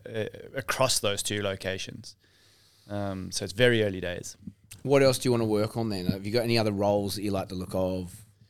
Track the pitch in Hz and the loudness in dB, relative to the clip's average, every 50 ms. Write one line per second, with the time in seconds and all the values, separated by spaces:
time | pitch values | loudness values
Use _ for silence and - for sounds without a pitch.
0 | - - 113 110 104 - - - - - - 135 - - - - 131 127 - - | -12 -8 -6 -4 -4 -6 -8 -12 -16 -10 -10 -6 -4 -4 0 2 2 2 2 2
1 | - 104 101 - - - 104 104 101 98 95 95 - 95 95 95 - - - - | 2 0 -2 -2 -2 -2 -2 -2 0 -2 -4 -2 -4 -6 -4 -4 -8 -10 -12 -14
2 | 107 - - _ _ _ _ _ _ _ _ _ _ _ _ _ _ - 104 101 | -14 -16 -20 _ _ _ _ _ _ _ _ _ _ _ _ _ _ -8 -6 -6
3 | 101 98 95 95 92 92 90 - 104 90 90 101 123 123 117 110 107 101 92 92 | -4 -4 -6 -6 -8 -6 -6 -6 -6 -4 2 4 6 6 6 4 2 2 0 -2
4 | 87 87 87 90 - - - - - - - _ _ _ - - - 131 143 139 | -4 -6 -6 -6 -10 -12 -14 -14 -18 -18 -18 _ _ _ -18 -8 0 4 6 6
5 | 139 135 123 - - 131 120 117 113 110 107 104 107 110 - 117 113 110 101 92 | 6 6 4 2 2 2 2 2 2 2 2 2 0 0 -2 -4 -2 -2 -2 0
6 | 90 90 98 98 98 104 107 120 113 117 117 113 107 107 101 98 101 101 104 104 | 0 0 0 0 -4 0 0 0 2 4 4 4 4 2 2 2 4 4 4 4
7 | 101 98 - 101 98 104 98 95 92 - 98 90 87 - - 92 92 92 92 92 | 2 0 -4 -4 -2 -2 -2 -2 -2 -4 -6 -8 -6 -2 0 0 0 0 0 -4
8 | 90 87 - - - - _ _ - | -6 -8 -12 -16 -20 -20 _ _ -20